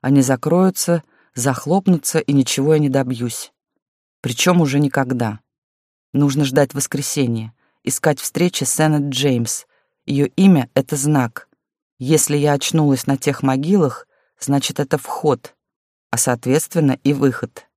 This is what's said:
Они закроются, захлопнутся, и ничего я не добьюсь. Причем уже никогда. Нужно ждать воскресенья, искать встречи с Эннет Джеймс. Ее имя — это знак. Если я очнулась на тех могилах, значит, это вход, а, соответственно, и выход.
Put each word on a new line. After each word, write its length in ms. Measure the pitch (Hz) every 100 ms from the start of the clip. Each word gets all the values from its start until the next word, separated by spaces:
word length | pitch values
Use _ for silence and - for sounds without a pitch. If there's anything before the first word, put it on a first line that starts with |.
Они 200 | 131 139
закроются, 800 | 131 127 156 160 190 185 - 170 _ _ _ 127
захлопнутся, 840 | 123 123 143 190 190 170 - 160
и 140 | -
ничего 400 | 143 123 - 139
я 60 | 156
не 100 | 147
добьюсь. 640 | 135 127 120 120 - - _ _ _ _ _ _ _
Причем 400 | 123 113 180 175
уже 180 | 151 143
никогда. 600 | 147 143 127 123 113 107 _ _ _ _ _ _ _
Нужно 320 | 135 143 135 139
ждать 280 | 131 139
воскресенья, 800 | 139 - 143 - - 127 113 110 _ _ _
искать 360 | - - 160 143
встречи 440 | - - 175 -
с 160 | 131 -
Эннет 300 | 156 151 143
Джеймс. 560 | 123 139 120 117 - - _ _ _ -
Ее 220 | 139 143 -
имя — 340 | 190 165 120
это 220 | - 135 147
знак. 520 | 143 151 117 - _ _ _ _ _ _
Если 380 | 131 156 - 147
я 160 | 147
очнулась 540 | 143 - 160 147 131 -
на 100 | 139
тех 260 | - 135
могилах, 640 | 135 135 151 202 160 - - _ _ _
значит, 400 | - 143 - 156
это 180 | 143 147
вход, 580 | - - 151 123 - _ _ _ _ _ _
а, 60 | 120
соответственно, 800 | - 120 127 143 - 170 147 131
и 100 | 135
выход. 540 | 139 139 - 120 - _